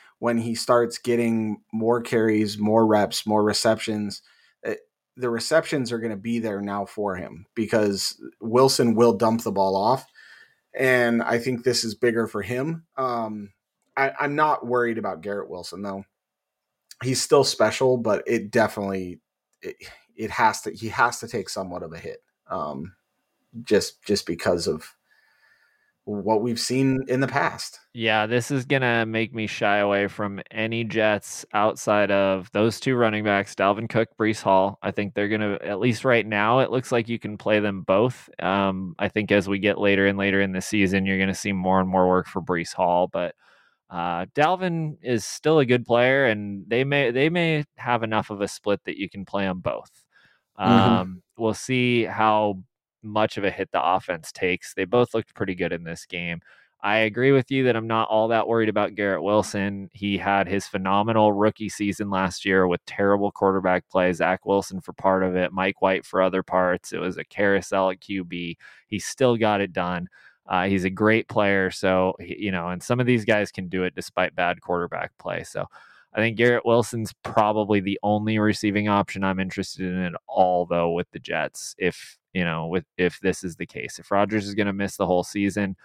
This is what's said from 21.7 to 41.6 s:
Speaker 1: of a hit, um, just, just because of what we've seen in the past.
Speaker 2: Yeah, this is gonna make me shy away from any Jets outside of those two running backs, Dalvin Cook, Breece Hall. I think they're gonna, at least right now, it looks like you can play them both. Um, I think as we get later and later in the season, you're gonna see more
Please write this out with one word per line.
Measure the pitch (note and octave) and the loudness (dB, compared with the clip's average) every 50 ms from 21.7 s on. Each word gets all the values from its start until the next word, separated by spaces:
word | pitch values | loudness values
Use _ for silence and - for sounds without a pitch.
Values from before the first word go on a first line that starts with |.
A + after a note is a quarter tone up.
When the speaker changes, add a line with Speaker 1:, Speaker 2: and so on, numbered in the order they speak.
| F2 F2+ F2 | -8 -10 -12
Speaker 1:
of | E2 | -12
a | E2 E2 | -14 -14
hit, | D#2 D#2+ - - _ _ _ _ _ _ | -14 -14 -14 -14 _ _ _ _ _ _
um, | F2+ F#2 D2+ D2 D2 C2+ D#2 F#2 - _ _ _ _ _ _ _ _ _ _ _ _ A#2 - | -8 -6 -6 -6 -6 -8 -10 -12 -14 _ _ _ _ _ _ _ _ _ _ _ _ -16 -2
just, | - G#2+ G2 E2+ - - _ _ | 2 2 2 2 0 -10 _ _
just | - G#2 G2 - | -2 -2 -2 0
because | - F2 E2 - G#2 F2+ E2+ E2 F#2 | -4 -8 -2 0 0 0 0 0 -2
of | D#2 D#2 - - _ _ _ _ _ _ _ _ _ _ _ _ _ _ _ _ _ _ _ _ _ _ _ | -4 -4 -6 -16 _ _ _ _ _ _ _ _ _ _ _ _ _ _ _ _ _ _ _ _ _ _ _
what | - G#2 G2+ F#2 G2+ A2 G#2+ | -8 -8 -6 0 2 2 2
we've | A2 B2 A#2 A#2 | 2 0 -2 -2
seen | - - B2+ C3 C3+ C3+ C3 C3 C3 C3 | -2 -2 0 2 2 2 2 0 -2 -2
in | B2 B2+ | 0 0
the | C#3 C3 | 0 0
past. | - C#3 - D#3+ - - - - - - _ _ _ | 0 0 0 0 -2 -6 -12 -14 -14 -18 _ _ _
Speaker 2:
Yeah, | A#2+ A2+ A2+ G#2+ G#2+ G#2+ | -2 0 2 4 4 2
this | G#2+ A#2 B2 A#2+ - | 2 2 0 0 0
is | C#3+ C3+ B2 | -2 -4 0
gonna | - C#3+ C3+ C3 B2 A#2 A#2 A2+ | 0 0 0 2 2 2 2 0
make | A2 A2 A2+ A2+ G#2+ - | 0 -2 -2 -4 -4 -4
me | A2+ A2 G#2 | -6 -6 -6
shy | - - A#2 G#2 G2+ G#2 | -4 0 2 2 4 4
away | G2+ G2+ G2+ G2+ G2+ G2 | 4 2 2 2 2 0
from | - - G#2+ G2+ G2 F#2+ - - | -2 -4 -6 -6 -6 -8 -12 -12
any | - A2 A2 A2+ A#2 A#2 A#2 | -6 -4 -4 -2 -2 -4 -4
Jets | A2 - A2+ G#2+ G#2+ G#2 G2+ - - - - - - - | -2 0 2 4 4 2 2 -2 -8 -14 -14 -16 -4 0
outside | G#2+ G#2 A2 - - - - G#2+ G#2 G#2 G2 | 2 2 2 2 0 0 2 2 4 4 4
of | G2+ G2 G2 G2 F#2+ F#2+ F2+ - | 4 2 4 2 2 0 -4 -4
those | - G#2 G#2+ A2+ G#2+ - | 0 2 2 2 0 0
two | - C3+ C3 | -2 -2 2
running | A#2+ A#2+ A2+ G#2+ G#2+ G#2+ | 2 2 2 2 0 0
backs, | G#2+ G2+ G2 G2+ - - | 2 2 2 2 -2 -2
Dalvin | - G2 G2 G#2 G#2 A2+ A2 | 2 2 2 2 2 -2 -2
Cook, | - A2+ A2+ - _ _ | 0 0 0 0 _ _
Breece | A2+ G#2+ A2+ - | 0 0 0 0
Hall. | - G#2 F#2+ F#2+ F#2+ G2 G2+ - | 2 2 4 4 4 2 -2 -4
I | - G2 | -6 -6
think | G2 - G#2 G2+ - | -4 -4 -6 -4 -4
they're | G#2 G#2 G2+ | -4 -2 -2
gonna, | A2 G#2+ G#2+ G#2 G2+ - - | -2 -2 -2 -2 -4 -4 -4
at | F2+ G#2 F#2+ | -6 -4 0
least | G#2+ B2 A#2 - - | 0 0 0 0 2
right | C3+ B2 A#2 G2+ G#2+ | 2 2 2 2 0
now, | G#2+ G2+ G#2 G#2+ A#2 C3 | 0 0 2 4 4 4
it | C3 - | 2 2
looks | A2 C3 B2 - | 0 -4 -4 0
like | C3 A#2+ A2+ A2+ | -2 -2 0 -2
you | A#2 A2 | -6 -6
can | - G#2 G#2+ G2+ | -6 -8 -10 -6
play | - A2+ G#2+ G#2+ | 0 2 2 2
them | G#2 G#2 G2 F#2+ F2 | 2 0 -4 -6 0
both. | - F#2+ G2 A2 B2+ B2 - - - - - | 2 4 4 4 2 0 -4 -14 -20 -14 -6
Um, | - F2+ F#2+ G2+ G2 G2 F#2+ F#2 F#2+ F#2 E2 - | -2 0 0 2 2 0 0 -4 -8 -10 -6 -4
I | G2+ G2 | -4 -2
think | - G#2+ G#2+ F2+ | -2 -2 0 2
as | G2+ G2+ F#2 G2 | 2 2 2 2
we | G2+ G2 | -2 0
get | F#2+ G#2 G2 - | 0 0 0 2
later | G2+ G2+ G2 G2 G2 | 2 2 4 4 4
and | G2 G2 G2 | 2 2 2
later | G2 G2 F#2+ G2 | 0 2 2 2
in | G2+ G2 | 0 0
the | F#2 F#2 | -2 -6
season, | F#2 - - G#2+ G2 F#2 F#2+ G2 F#2+ | -6 -2 2 2 2 4 2 2 0
you're | G2 G2 F#2+ | 0 0 0
gonna | F#2+ F#2+ F#2+ | 0 0 -2
see | - - G2+ G2 | -4 -4 -4 -4
more | F#2+ | -2